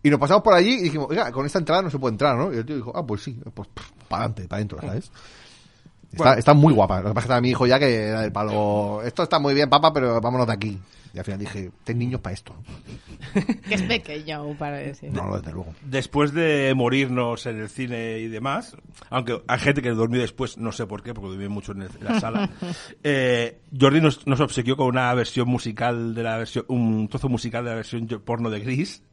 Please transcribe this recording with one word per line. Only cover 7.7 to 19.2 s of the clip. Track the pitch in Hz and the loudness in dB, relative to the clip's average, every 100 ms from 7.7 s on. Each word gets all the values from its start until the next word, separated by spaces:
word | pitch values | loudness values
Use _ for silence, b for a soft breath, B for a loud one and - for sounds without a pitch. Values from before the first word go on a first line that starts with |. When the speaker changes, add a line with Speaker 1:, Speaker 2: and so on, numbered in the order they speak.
| 131 | 6
Speaker 1:
que | 143 113 107 | 4 2 0
era | 110 | -2
del | 107 | -2
palo, | 104 104 104 104 104 101 104 | -2 0 0 2 2 0 -4
"Esto | 117 - | -4 -2
está | 170 160 | 0 2
muy | 143 | 4
bien, | 143 143 | 2 6
papá, | 143 160 | 6 6
pero | 147 127 117 | 4 2 2
vámonos | 117 127 117 | 0 0 0
de | |
aquí". | 104 107 95 98 b b | 0 -4 -8 -14 b b
Y | - | -10
al | |
final | 110 98 | -8 -8
dije, | 101 101 92 _ | -8 -10 -12 _
"Ten | - 117 | -6 -2
niños | 120 127 | -2 -4
pa' | 92 | -6
esto, | 90 - | -10 -14
¿no?". | - - - - - - - - 202 196 - 196 | -20 -16 -18 -16 -18 -18 -18 -6 -4 -2 -6 -4
Speaker 3:
Que | |
es | 208 | -4
pequeño | 180 151 156 151 156 151 | -2 -4 -4 -12 -8 -8
aún | 147 147 | -8 -8
para | 147 143 | -8 -6
decir. | 139 - - | -10 -12 -8
Speaker 1:
No, | - 95 98 | -6 -6 -6
desde | - | -8
luego. | 85 82 82 | -10 -12 -14
Speaker 2:
Después | 143 131 120 147 147 | -4 -4 -2 0 2
de | 151 160 147 135 131 | 2 2 2 2 2
morirnos | 120 131 135 127 120 117 127 | 2 2 0 -2 -2 -4 -6
en | 110 | -8
el | 107 | -10
cine | - 127 117 113 110 | -8 -8 -6 -6 -6
y | 113 | -8
demás, | 110 131 156 247 - - - B | -6 -4 -6 -8 -20 -20 -20 B
aunque | 127 | -4